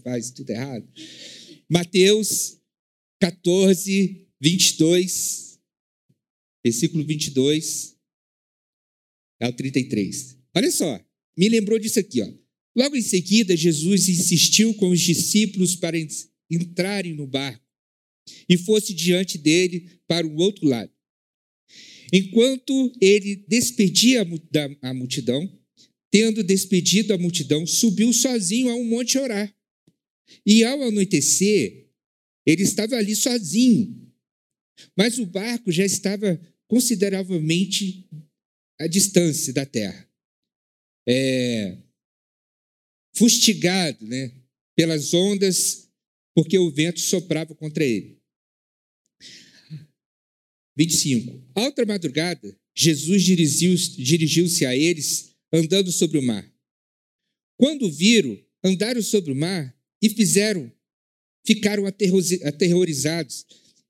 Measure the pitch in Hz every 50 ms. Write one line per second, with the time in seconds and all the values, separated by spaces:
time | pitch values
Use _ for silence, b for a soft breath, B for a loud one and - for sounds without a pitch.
0 | - 123 123 120 113 123 - - 135 - 104 113 135 143 131 110 92 - B B
1 | B B B B B B B B B B B B B - 156 175 175 170 - 180
2 | 185 196 208 214 202 - - - - - - _ _ _ _ _ _ _ _ _
3 | _ _ _ _ 196 170 175 - - 175 175 190 190 196 190 - - 196 196 196
4 | 196 180 196 - - _ _ _ 131 147 180 190 - - - - 160 160 175 180
5 | 185 180 - - - - - - - - - _ _ _ _ _ _ _ _ _
6 | _ _ _ _ _ _ _ _ _ _ _ _ - 120 113 117 170 160 - 160
7 | 143 151 156 147 - 151 135 131 131 143 151 156 160 - - - - - _ _
8 | _ _ _ _ _ _ _ _ _ _ _ _ _ _ _ _ _ _ _ _
9 | _ _ _ _ _ _ _ - 117 123 123 - 135 131 139 139 123 - - 104
10 | 98 92 98 - - - - _ _ _ - 170 247 349 - - 220 160 117 90
11 | - _ _ _ _ _ _ 160 180 220 226 226 202 196 226 226 208 220 - 220
12 | 185 - - 117 98 82 - - _ _ _ _ _ _ _ 233 254 285 294 254
13 | 202 - 202 185 175 180 202 226 226 180 180 156 160 175 160 147 151 180 202 185
14 | - 190 180 165 - - 175 151 - - - - 220 226 208 214 196 180 180 165
15 | 175 - 160 117 - - - 208 214 202 - 196 185 175 - - - 165 160 165
16 | 160 147 - - - _ _ _ _ - 165 170 180 170 175 - 175 196 208 202
17 | 180 175 160 147 143 131 127 135 139 139 113 - _ _ _ _ _ _ _ _
18 | _ _ _ _ B B B B B - 180 170 175 190 214 214 214 - 196 156
19 | 165 180 175 180 190 185 - 165 147 151 160 175 185 180 175 175 165 B B B
20 | _ - 170 170 165 156 151 156 175 202 202 - 165 143 127 113 95 - _ _
21 | _ _ _ _ _ _ _ _ _ _ _ _ _ B B B B B B B
22 | B B 180 190 196 190 190 226 233 269 269 254 - - 269 269 262 240 - -
23 | 190 190 202 208 196 202 202 196 - - 202 247 - - - - 202 180 147 180
24 | 208 247 262 240 196 170 170 156 - _ - 151 147 139 143 - - 127 131 127
25 | 123 127 - 143 120 117 123 139 175 190 - _ _ _ b b b b b _
26 | _ _ - 202 226 226 214 226 196 175 190 190 196 - 202 180 190 - 170 208
27 | 220 214 202 170 175 170 170 156 127 127 147 156 170 160 - - - 226 180 180
28 | 220 247 233 - - 269 247 233 190 170 214 247 262 247 233 240 247 226 226 233
29 | 254 233 - 269 277 254 214 196 208 202 - _ _ _ _ _ _ _ _ _
30 | _ _ _ _ b b b b _ 202 214 226 220 233 277 294 269 240 208 208
31 | 190 196 - 147 127 - - - 190 208 214 180 120 90 - - _ _ _ _
32 | _ _ _ _ _ _ _ _ _ - 160 165 196 220 196 - 208 226 269 233
33 | 208 196 214 208 - 269 247 240 202 147 156 226 254 254 214 143 101 - - -
34 | - - _ _ _ _ _ _ _ _ _ _ _ _ B B B B _ -
35 | 202 240 - 254 226 170 175 190 202 233 240 233 240 190 160 170 196 196 - -
36 | - 190 208 202 214 202 170 - b b b _ _ _ 214 247 254 - 240 180
37 | 196 202 190 190 190 180 185 165 156 156 165 180 196 185 196 - 202 185 180 -
38 | - _ 160 151 - _ _ _ _ _ _ _ _ _ _ - 156 165 165 202
39 | 180 - - 185 175 160 139 - - 135 123 143 135 135 - 117 104 95 92 -
40 | - _ _ _ _ _ _ _ _ _ _ _ _ _ _ _ _ _ _ _
41 | _ 120 123 131 135 131 131 127 123 123 120 110 104 92 92 92 - _ _ _
42 | _ _ _ _ _ _ _ _ _ _ _ _ _ _ _ _ _ _ _ _
43 | _ _ - - 240 233 226 - - 220 202 156 147 175 185 196 175 147 120 -
44 | 113 107 123 131 135 123 127 - _ _ _ _ _ _ _ - 165 165 160 151
45 | 147 - - 175 185 202 208 190 190 190 175 - - - - - - _ _ _
46 | _ _ _ _ _ _ _ 160 151 160 185 185 180 165 139 143 156 175 170 -
47 | - - - 180 170 - 151 156 160 - 151 - 156 151 151 156 156 131 113 95
48 | - - - _ _ _ _ _ _ _ _ _ _ _ _ _ _ _ _ _
49 | _ _ _ B B B B B B B B B B B 156 147 B _ _ _
50 | _ _ _ _ _ _ _ _ _ _ _ _ _ _ _ 139 160 160 - -
51 | - 151 131 113 - 127 - - - _ _ 190 233 285 285 277 233 208 208 202
52 | 170 143 127 151 165 180 170 - - 98 - _ _ _ _ - - 165 156 135
53 | - 160 196 202 170 180 185 165 165 143 - - 170 180 180 175 180 - - -
54 | 131 127 165 170 160 147 156 165 180 170 170 - 147 127 127 131 156 170 175 156
55 | 135 - - - - - _ _ _ _ - 165 165 151 185 196 196 180 160 -
56 | 180 156 156 147 131 123 107 98 - - _ _ _ _ _ _ _ _ _ _
57 | _ _ _ _ _ _ _ _ _ _ _ - 240 285 320 277 254 180 143 143
58 | 175 214 233 220 160 123 101 95 _ _ _ _ - 185 190 170 202 226 254 240
59 | 190 - - 208 175 147 131 135 156 180 196 175 143 127 - _ _ _ _ _
60 | 202 220 208 226 208 170 151 196 208 220 208 175 127 117 - _ _ _ _ _
61 | _ _ _ _ _ _ _ _ - - 220 220 202 208 208 208 196 196 190 -
62 | 208 180 185 190 170 156 180 180 135 147 143 151 196 175 175 180 185 170 156 131
63 | 127 151 165 170 156 123 - - - b b b b b b b b